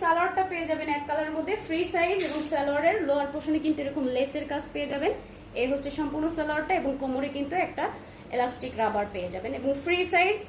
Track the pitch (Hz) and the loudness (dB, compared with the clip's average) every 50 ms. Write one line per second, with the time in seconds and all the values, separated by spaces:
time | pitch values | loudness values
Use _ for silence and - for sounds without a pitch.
0 | 370 330 330 339 349 370 - 381 370 370 359 339 330 311 311 302 311 302 294 294 | 4 4 4 4 4 2 2 0 0 0 0 -4 0 0 0 -2 0 -2 -2 -2
1 | 294 - 294 311 311 311 311 320 294 339 415 415 - - 320 330 359 - - 339 | 0 -2 0 0 0 0 -2 -2 -2 0 -2 -2 -2 -2 0 0 0 2 2 2
2 | 339 349 403 381 349 285 277 302 302 - 320 285 277 285 285 294 311 339 415 440 | 4 4 2 2 0 0 0 -2 -2 0 0 2 2 2 2 4 4 4 4 4
3 | 330 277 277 285 285 277 294 302 294 311 302 - - 311 302 302 277 277 277 311 | 2 2 2 2 2 0 -2 -4 0 0 0 2 2 2 0 0 0 -4 -2 0
4 | 262 254 254 254 277 277 - 302 294 - - 302 311 - - 294 285 254 285 285 | 0 0 2 2 0 0 0 -4 -4 -2 -4 -4 -4 -4 -4 -4 -4 -2 -2 0
5 | 302 403 - - - - - - - - - - 240 262 277 277 277 285 277 302 | 0 0 0 -2 -6 -14 -16 -18 -16 -10 -2 -2 0 2 0 0 -2 -4 -4 -2
6 | 302 277 285 311 311 320 330 311 302 302 302 311 302 - 381 339 254 277 262 277 | -2 -2 0 0 0 0 0 0 0 0 0 0 0 2 0 2 2 0 -2 -2
7 | 269 262 254 262 277 285 277 285 277 277 330 370 339 - - 269 320 427 - - | -2 -2 0 0 -2 -2 -2 -4 -4 -2 0 0 0 0 0 -2 -2 -4 -4 -6
8 | - - - - - - - 247 247 247 - - 254 254 - 214 226 208 208 208 | -14 -16 -18 -18 -12 -6 -2 0 0 0 -2 -4 -8 -8 -2 0 0 2 2 0
9 | 208 202 - 190 180 180 180 185 190 262 277 262 247 277 277 277 - 349 359 359 | -2 -2 -4 -6 -6 -4 -6 -6 -6 -6 -6 -2 0 0 0 0 2 0 2 2
10 | 359 349 370 349 370 381 427 415 427 | 2 4 4 4 6 6 2 0 -2